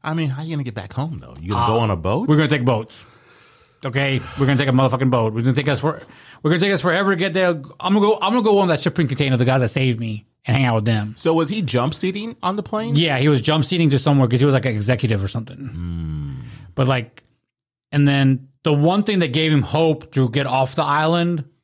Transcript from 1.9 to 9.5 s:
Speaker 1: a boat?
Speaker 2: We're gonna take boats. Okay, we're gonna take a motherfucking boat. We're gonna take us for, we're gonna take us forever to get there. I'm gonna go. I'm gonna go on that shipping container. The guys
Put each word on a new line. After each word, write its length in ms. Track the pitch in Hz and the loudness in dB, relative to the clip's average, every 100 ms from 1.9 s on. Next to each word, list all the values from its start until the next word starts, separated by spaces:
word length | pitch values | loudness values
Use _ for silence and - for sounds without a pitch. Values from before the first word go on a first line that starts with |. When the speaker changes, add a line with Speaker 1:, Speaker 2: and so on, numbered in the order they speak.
Speaker 1:
a 60 | 87 | 0
boat? 320 | 82 113 202 | -2 -2 2
Speaker 2:
We're 80 | 151 | 2
gonna 120 | 151 | 4
take 160 | 147 | 2
boats. 400 | 123 113 110 - - - _ - - _ _ _ | 2 0 -4 -14 -18 -20 _ -20 -20 _ _ _
Okay, 360 | 135 123 139 131 - - | -6 -2 -2 -2 -4 -2
we're 80 | 135 | 0
gonna 120 | 135 | 2
take 100 | 135 | 2
a 40 | |
motherfucking 380 | 127 135 131 131 | 4 2 2 0
boat. 240 | 123 110 | 2 0
We're 80 | 110 | 0
gonna 120 | 120 | 0
take 140 | 135 143 | 0 0
us 120 | 139 | 0
for, 200 | 147 - - - - - | -2 -4 -12 -20 -20 -6
we're 80 | 151 | 0
gonna 100 | 170 | 2
take 120 | 196 | 2
us 80 | 196 | 2
forever 300 | 180 170 196 | 2 0 0
to 60 | 185 | 0
get 160 | 190 | 0
there. 160 | 175 185 | 2 0
I'm 440 | 165 135 - 185 | 0 -6 -8 0
gonna 60 | 202 | 2
go. 140 | 208 220 | 4 2
I'm 120 | 190 | 2
gonna 100 | 240 | 2
go 160 | 220 202 | 4 4
on 100 | 185 | 4
that 120 | 151 | 2
shipping 280 | 180 - 143 | 0 0 -2
container. 280 | 131 139 127 | 0 0 2
The 80 | |
guys 160 | 123 | 2